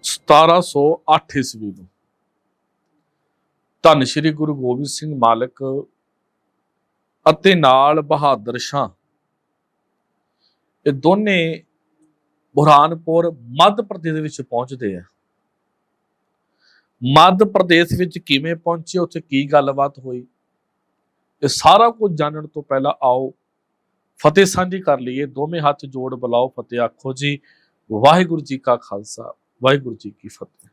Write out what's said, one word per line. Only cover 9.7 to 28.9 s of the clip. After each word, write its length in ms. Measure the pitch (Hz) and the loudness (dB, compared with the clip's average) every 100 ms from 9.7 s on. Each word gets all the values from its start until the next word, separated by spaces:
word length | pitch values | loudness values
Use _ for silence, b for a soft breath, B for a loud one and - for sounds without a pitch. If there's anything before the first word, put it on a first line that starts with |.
| _ _ _ _ _ _ _ _ _ _ _ 147 | _ _ _ _ _ _ _ _ _ _ _ -4
ਇਹ 60 | |
ਦੋਨੇ 720 | 139 151 202 214 185 165 160 _ _ _ _ _ _ _ _ _ | 0 2 2 0 -2 -2 -6 _ _ _ _ _ _ _ _ _
ਬੁਰਹਾਨਪੁਰ 760 | 143 151 147 156 165 165 165 170 | 0 4 6 4 -2 -2 -2 -2
ਮੱਧ 500 | 151 117 127 190 208 | -6 -14 2 2 2
ਪ੍ਰਦੇਸ਼ 340 | 208 185 160 | -8 -8 -6
ਦੇ 60 | 156 | -6
ਵਿੱਚ 220 | 151 151 | -8 -12
ਪਹੁੰਚਦੇ 540 | 127 120 127 131 113 90 | -8 -8 -8 -8 -8 -8
ਆ। 60 | 92 _ _ _ _ _ _ _ _ _ _ _ _ _ _ _ _ _ _ _ 123 | -16 _ _ _ _ _ _ _ _ _ _ _ _ _ _ _ _ _ _ _ 0
ਮੱਧ 320 | 143 175 185 | 4 4 4
ਪ੍ਰਦੇਸ਼ 480 | 214 196 175 170 170 - | 2 0 2 2 2 -2
ਵਿੱਚ 200 | 180 165 | -6 -8
ਕਿਵੇਂ 380 | - 139 156 165 | -4 -2 -2 -6
ਪਹੁੰਚੇ, 420 | 170 170 165 180 | -4 -6 -6 -4
ਉੱਥੇ 220 | 170 170 | -4 -8
ਕੀ 320 | - 139 143 | -4 -4 2
ਗੱਲਬਾਤ 460 | 147 139 135 139 139 | 0 0 -2 -4 -6
ਹੋਈ, 280 | 131 123 127 _ _ _ _ _ _ _ _ _ _ _ | -14 -14 -16 _ _ _ _ _ _ _ _ _ _ _
ਇਹ 60 | 143 | -6
ਸਾਰਾ 420 | - 165 196 233 | 4 6 6 4
ਕੁਝ 220 | 233 208 | 0 -4
ਜਾਣਨ 320 | 156 147 151 151 | -2 -6 -6 -12
ਤੋਂ 160 | 156 | -14
ਪਹਿਲਾਂ 300 | 143 135 139 - | -4 -2 -2 -2
ਆਓ 320 | 131 127 131 _ _ _ _ _ _ _ _ _ | 0 0 -4 _ _ _ _ _ _ _ _ _
ਫਤਿਹ 260 | 151 165 | 2 4
ਸਾਂਝੀ 360 | 190 190 185 190 | 2 0 -6 -4
ਕਰ 200 | 180 139 | -2 -2
ਲਈਏ। 260 | 127 131 139 | -2 -8 -8
ਦੋਵੇਂ 340 | 127 151 170 | -8 -8 -2
ਹੱਥ 240 | 147 143 | -4 -4
ਜੋੜ 300 | 139 131 131 | -10 -10 -10
ਬੁਲਾਓ 340 | 127 123 120 127 | -8 -4 -2 -2
ਫਤਿਹ, 320 | - 113 120 | -6 -10 -4
ਆਖੋ 320 | 117 _ 135 | -4 _ -12
ਜੀ, 260 | 131 143 143 _ _ _ _ _ | -6 -6 -6 _ _ _ _ _
"ਵਾਹਿਗੁਰੂ 480 | 107 135 170 175 160 | 4 6 6 2 -4
ਜੀ 180 | 139 135 | -6 -6
ਕਾ 180 | 135 120 | -2 -2
ਖਾਲਸਾ, 580 | - | -2